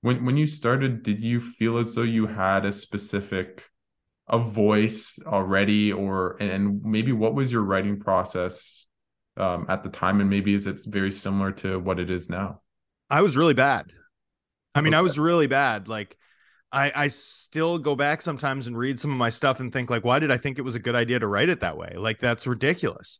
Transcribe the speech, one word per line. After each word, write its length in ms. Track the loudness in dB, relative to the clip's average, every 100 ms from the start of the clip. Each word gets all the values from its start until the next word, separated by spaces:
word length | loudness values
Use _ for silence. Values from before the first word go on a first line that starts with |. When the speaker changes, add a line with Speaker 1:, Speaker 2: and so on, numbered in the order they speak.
Speaker 1:
When, 240 | 2 0
when 120 | 2 2
you 100 | 2
started, 560 | 0 0 2 2 -2
did 220 | -2 -2
you 160 | 0 -2
feel 360 | -2 -2 0 2
as 200 | 0 0
though 60 |
you 260 | 0 2 0
had 360 | 0 2 2
a 60 | 2
specific, 920 | -4 -6 -8 -4 -6 -2 -4 -6 -10 -20 _ _ _ _ _ _
a 100 | 0
voice 800 | 0 2 4 6 4 0 -12 -14 -2
already, 680 | -2 2 2 4 4 2
or, 440 | 0 -2 0 -2 -2
and, 120 | -4
and 320 | 0 0 -2
maybe 260 | -2 0 0
what 240 | 2 0
was 160 | 0 0
your 120 | 0
writing 360 | 2 0 0 -2
process, 880 | 2 0 0 -4 -4 -6 -16 -18 -20 _ _ _ _ -4
um, 280 | -2 -2 -4
at 140 | -4
the 60 | -6
time, 320 | -2 2 4
and 100 | 4
maybe 240 | 2 2
is 140 | 2 0
it 100 | -8 -6
very 240 | -2 -2
similar 400 | -2 -4 -2 -2
to 280 | -2 -4 -4
what 180 | -2 -4
it 120 | -2
is 200 | -4 -4
now? 300 | -6 -6 -10 _ _ _ _ _
Speaker 2:
I 120 | 2
was 140 | 4 4
really 180 | 4
bad. 380 | 6 4 2 -4 -20 _ _ _ _ _ _ _
I 100 | 0
mean, 120 | 4
I 40 | 4
Speaker 1:
Okay. 40 |
Speaker 2:
was 160 | 4 2
really 300 | 2 4 4
bad. 400 | 2 2 0 -6
Like, 280 | -8 -8 -16 _ _ _ _ _
I, 220 | 0 0
I 140 | 0 -2
still 720 | -2 -12 -14 -10 -2 -2 0
go 160 | -2 0
back 260 | 0 0
sometimes 460 | -4 -4 -4 -4 -6
and 100 | -4
read 220 | -4 -4
some 100 | -4
of 60 | 0
my 140 | 0
stuff 280 | 2 0 0
and 140 | -4
think, 180 | -6 -2
like, 140 | -2
"Why 160 | 2 2
did 100 | 2
I 60 | 0
think 220 | 0 -6
it 40 |
was 140 | -6 -4
a 40 |
good 140 | 0
idea 240 | 0 2 0
to 80 | 0
write 220 | 2 2
it 120 | 0
that 160 | -2 -6
way? 180 | -10 -6
Like, 240 | -4 0
that's 260 | 0 0 -2
ridiculous." 720 | 0 0 0 -4 -6 -14 -16